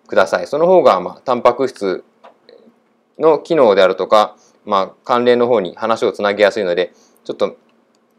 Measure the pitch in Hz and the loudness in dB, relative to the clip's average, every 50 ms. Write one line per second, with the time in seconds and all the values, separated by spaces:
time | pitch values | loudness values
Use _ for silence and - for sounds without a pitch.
0 | _ - - 104 95 - - 92 90 - - 147 165 180 185 180 143 123 98 92 | _ -2 0 0 0 2 0 -4 -4 -6 -4 -2 0 2 2 4 4 4 2 2
1 | 90 92 - - _ 139 123 120 117 123 120 - 135 127 - - 101 95 87 - | -2 -8 -12 -10 _ -6 -4 0 0 0 0 0 -4 -6 -6 -6 -6 -6 -6 -6
2 | - _ _ _ - - _ _ _ _ _ _ _ _ _ _ _ _ _ _ | -10 _ _ _ -20 -20 _ _ _ _ _ _ _ _ _ _ _ _ _ _
3 | _ _ _ - 147 160 151 143 - - 170 156 131 107 98 98 95 90 92 - | _ _ _ -2 0 2 2 0 -2 -2 0 2 4 4 4 4 4 2 2 -2
4 | 92 - 110 107 107 - - _ _ _ _ _ _ 104 101 95 95 90 - _ | -2 2 2 2 2 0 -4 _ _ _ _ _ _ -4 -2 -2 -2 -4 -8 _
5 | _ - 127 120 123 123 123 120 120 120 123 110 92 85 - - 113 110 113 113 | _ -4 -2 0 0 2 0 2 0 0 0 -2 -2 -4 -8 -8 -6 -4 -4 -2
6 | 120 107 - - 104 101 104 104 104 98 - 110 101 90 87 92 90 - _ _ | -4 -4 -4 -4 -4 -4 0 2 0 0 0 -2 -4 -4 -2 -4 -4 -6 _ _
7 | _ _ _ _ _ - - - 101 92 - - _ _ _ _ _ _ _ _ | _ _ _ _ _ -14 -8 -6 -6 -6 -6 -10 _ _ _ _ _ _ _ _
8 | _ _ _ | _ _ _